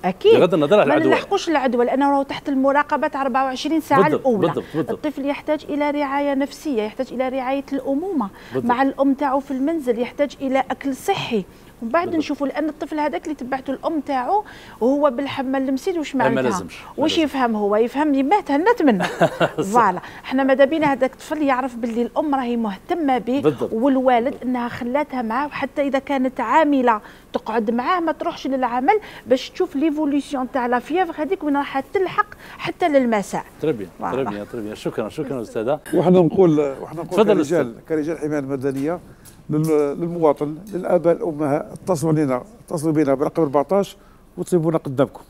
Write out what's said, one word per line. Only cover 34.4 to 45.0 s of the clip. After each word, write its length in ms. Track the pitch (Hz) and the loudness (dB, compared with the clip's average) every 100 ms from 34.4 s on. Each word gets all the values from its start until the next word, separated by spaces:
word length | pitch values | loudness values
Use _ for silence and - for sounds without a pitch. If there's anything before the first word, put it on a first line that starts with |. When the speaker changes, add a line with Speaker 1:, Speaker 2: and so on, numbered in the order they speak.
| 104 | -8
Speaker 2:
تري 100 | 123 | -8
بيان. 140 | 104 104 | -8 -8
شكرًا، 340 | 170 139 107 | -6 -6 -6
شكرًا 320 | 120 139 135 | -6 -6 -6
أستاذة. 380 | 104 120 110 147 - | -6 -4 -4 -4 -2
Speaker 3:
وحنا 260 | 170 170 185 | 0 4 6
نقول، 400 | 160 - 180 151 | 6 6 4 6
وحنا 420 | 147 131 - 156 | 0 -4 -12 -12
نقول 80 | 165 | -4
Speaker 2:
تفضل 260 | 185 214 190 | 2 4 4
Speaker 3:
كرجال، 300 | 143 165 127 | 2 0 -2
Speaker 2:
أستاذ. 180 | 110 - | -6 -6
Speaker 3:
كرجال 280 | 156 147 156 | -4 -2 -4
حماية 220 | 147 151 | -4 -4
المدنية، 600 | 135 139 139 135 143 175 - - - - - | -4 -4 -4 -2 -4 -6 -10 -20 -20 -20 -4
لل-، 480 | 147 156 151 143 139 | -2 2 2 2 -2
للمواطن، 560 | 170 170 156 139 147 160 190 | -6 2 2 2 -2 -6 -10
للآباء، 420 | 180 - 180 165 165 | -8 0 2 4 2
الأمهات، 500 | 180 147 151 147 - | 0 -2 0 0 -2
اتصلوا 420 | - - 165 160 | -12 -4 0 2
علينا، 300 | 151 147 123 - - - | 2 2 0 -4 -20 -8
اتصلوا 280 | 170 156 | -4 0
بنا 200 | 151 143 | 2 2
برقم 280 | 131 143 - | 2 0 0
أربعتاش 560 | 156 139 139 196 190 - - - - - | 2 2 2 0 0 -8 -20 -20 -20 -12
وتصيبونا 400 | 180 180 160 160 | -2 0 2 -2
قدامكم. 440 | - 127 | -4 -2